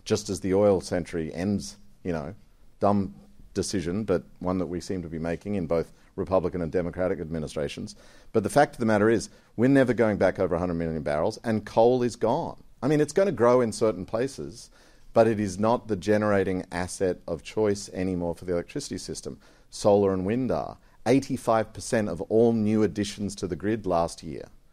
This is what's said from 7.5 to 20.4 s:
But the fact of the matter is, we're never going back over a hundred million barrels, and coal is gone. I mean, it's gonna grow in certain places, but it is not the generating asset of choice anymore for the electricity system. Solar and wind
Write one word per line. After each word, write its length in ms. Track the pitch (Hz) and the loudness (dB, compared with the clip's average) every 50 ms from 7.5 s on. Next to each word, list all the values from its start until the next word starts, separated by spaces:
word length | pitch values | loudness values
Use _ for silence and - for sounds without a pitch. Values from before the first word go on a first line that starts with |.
| - 80 71 71 - - 98 104 - - - - - - - - - | -4 -6 -6 -6 -6 -10 -12 -12 -14 -18 -20 -20 -20 -20 -20 -2 -2
But 120 | 113 101 | 0 0
the 40 | - | 2
fact 280 | - 143 147 - - | 4 4 4 4 2
of 20 | - | -2
the 80 | 117 | 0
matter 240 | 113 107 101 104 110 | 2 4 4 4 4
is, 180 | 117 98 - - - - _ _ _ | 4 2 0 -4 -12 -20 _ _ _
we're 120 | - 113 131 | 0 2 4
never 240 | 139 139 131 117 120 | 6 6 6 4 4
going 260 | 101 117 107 104 87 | 2 2 2 2 4
back 200 | 101 92 90 - | 2 2 2 2
over 160 | 95 85 87 | 0 0 0
a 60 | 82 | 0
hundred 140 | 90 90 85 | 0 -2 -2
million 280 | 82 82 80 80 80 73 | -2 -2 -2 -4 -4 -2
barrels, 340 | 78 71 76 82 104 110 - - | -2 0 0 0 -2 -2 -4 -4
and 240 | 117 110 107 104 | -2 -2 -2 -2
coal 380 | - - 113 113 120 127 127 120 | 0 2 4 4 6 4 2 0
is 100 | 120 107 | -2 -2
gone. 480 | - - 107 123 160 160 82 - - - - - _ | -2 -2 0 0 -2 -4 -6 -10 -14 -18 -20 -14 _
I 60 | - | -2
mean, 140 | 135 156 147 | 0 2 2
it's 120 | 151 147 - | 0 2 2
gonna 200 | 196 196 202 151 | 2 2 2 2
grow 280 | 104 117 120 123 127 | 4 4 6 6 6
in 120 | 123 113 104 | 4 2 0
certain 340 | - 117 110 107 92 92 | 0 0 0 0 0 -6
places, 640 | - - 110 127 139 - - 76 67 110 - - - - - - - - - - - - | -6 -4 -2 -2 -4 -4 -8 -12 -12 -12 -16 -20 -20 -20 -20 -20 -20 -20 -20 -20 0 4
but 140 | 117 113 | 6 6
it 140 | 113 113 101 | 6 4 2
is 180 | 107 98 87 95 | 0 -2 -2 0
not 300 | 107 110 120 120 104 107 | 2 2 2 0 0 -4
the 80 | 107 | -6
generating 680 | 90 85 104 104 107 107 107 101 98 95 95 92 92 - - | -4 2 2 2 2 4 2 2 2 2 0 -2 -4 -4 -6
asset 480 | 82 85 92 92 - - 98 90 87 - - | -6 -6 -4 -6 -4 -2 -2 -2 -2 -2 -6
of 160 | - 85 76 - | -8 -8 -8 -8
choice 480 | - - 110 107 104 101 101 - - - | -8 -2 0 2 2 2 0 -4 -8 -6
anymore 440 | 95 92 95 92 87 87 85 82 | -4 -2 -2 -2 -2 -2 -4 -6
for 80 | - 95 | -6 -4
the 80 | 90 87 | -4 -2
electricity 460 | 87 85 - - 147 - - - 92 | -2 -2 -4 -8 -10 -8 -8 -8 -10
system. 420 | - - 78 - - 73 64 - _ - _ _ _ _ | -8 -10 -10 -10 -10 -12 -14 -14 _ -20 _ _ _ _
Solar 460 | - - - 107 101 101 101 95 95 | -14 0 4 4 6 6 4 2 0
and 100 | 92 92 | 0 -2
wind 280 | 95 110 127 | -2 -2 -2